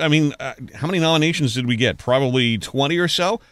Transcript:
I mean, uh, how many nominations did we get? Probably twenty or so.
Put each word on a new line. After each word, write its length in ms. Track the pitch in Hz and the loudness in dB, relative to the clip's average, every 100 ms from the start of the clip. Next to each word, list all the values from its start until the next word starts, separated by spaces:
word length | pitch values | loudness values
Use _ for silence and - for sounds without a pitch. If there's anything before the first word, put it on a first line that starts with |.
I 80 | 160 | 2
mean, 260 | 156 147 - | 2 2 -2
uh, 140 | 135 123 131 | -10 -12 -16
how 120 | - 127 | -8 -4
many 120 | 180 | 0
nominations 540 | 160 160 156 165 139 | 2 2 2 0 -2
did 120 | 117 123 | 0 -2
we 100 | 117 | 0
get? 220 | 120 90 | 0 0
Probably 600 | - 131 135 131 120 110 | 0 2 2 2 0 -2
twenty 400 | - 131 139 170 | -4 -2 0 0
or 100 | 175 | 0
so. 320 | - 180 226 - | 0 0 -2 -8